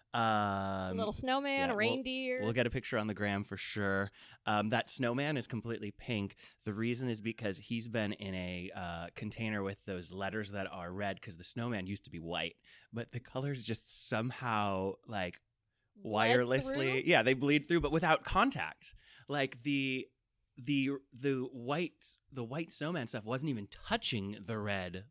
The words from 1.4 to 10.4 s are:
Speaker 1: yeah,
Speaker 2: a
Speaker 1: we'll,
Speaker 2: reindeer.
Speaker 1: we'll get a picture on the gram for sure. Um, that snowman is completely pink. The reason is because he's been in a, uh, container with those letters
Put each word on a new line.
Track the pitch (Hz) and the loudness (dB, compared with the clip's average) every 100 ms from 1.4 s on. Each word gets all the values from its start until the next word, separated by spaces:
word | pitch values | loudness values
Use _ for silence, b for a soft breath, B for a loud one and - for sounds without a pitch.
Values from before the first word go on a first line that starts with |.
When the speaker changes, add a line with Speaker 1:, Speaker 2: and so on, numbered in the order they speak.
| 277 277 | 2 2
Speaker 1:
yeah, | 269 | 2
Speaker 2:
a | |
Speaker 1:
we'll, | 214 | 2
Speaker 2:
reindeer. | 233 247 254 262 254 254 | 2 0 -2 -2 -2 0
Speaker 1:
we'll | - | 0
get | 127 120 | 2 2
a | |
picture | 131 - 113 | 0 -2 0
on | 107 | 0
the | |
gram | 101 104 101 | 0 0 0
for | 104 98 | -2 -6
sure. | - 107 98 98 98 B B B 110 | -6 0 2 2 0 B B B 0
Um, | 104 107 | 2 2
that | 117 - | 0 0
snowman | - 120 123 147 143 | 0 0 0 0 -2
is | - | -2
completely | 113 117 113 104 | -4 -4 -4 -6
pink. | - - 110 98 - B B | -8 -4 -2 -2 -6 B B
The | 110 | -6
reason | 104 117 120 127 | -2 0 0 -2
is | 107 | -2
because | 110 - 107 90 | -4 -4 -4 -4
he's | - 117 117 | -4 -4 -2
been | 113 104 | 0 0
in | - 98 | -2 -4
a, | 92 90 90 92 95 | -4 -4 -6 -6 -8
uh, | 87 85 87 - | -6 -6 -8 -8
container | 107 - 110 104 | -8 -4 -2 -2
with | 98 101 - | -2 -4 -6
those | 90 85 | -6 -6
letters | 92 98 107 | -4 -2 -2